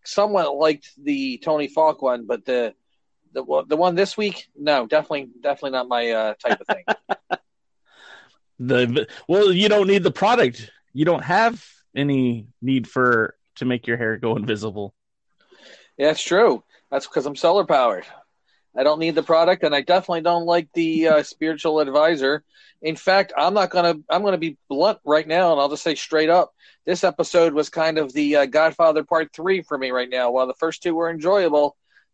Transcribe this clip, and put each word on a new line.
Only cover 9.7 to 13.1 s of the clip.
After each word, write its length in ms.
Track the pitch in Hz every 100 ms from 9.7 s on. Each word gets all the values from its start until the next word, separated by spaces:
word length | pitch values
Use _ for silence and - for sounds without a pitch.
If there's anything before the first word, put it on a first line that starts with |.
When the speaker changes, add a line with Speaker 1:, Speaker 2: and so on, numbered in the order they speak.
| 208 196
Speaker 2:
need 160 | 196
the 80 | 170
product. 600 | - 202 240 135 123 110 _ _
You 140 | 131 156
don't 180 | 165
have 400 | 131 185 226 240 - _ _ -
any 520 | 143 135 123 117 110 -
need 260 | 127 135 110
for, 480 | 131 127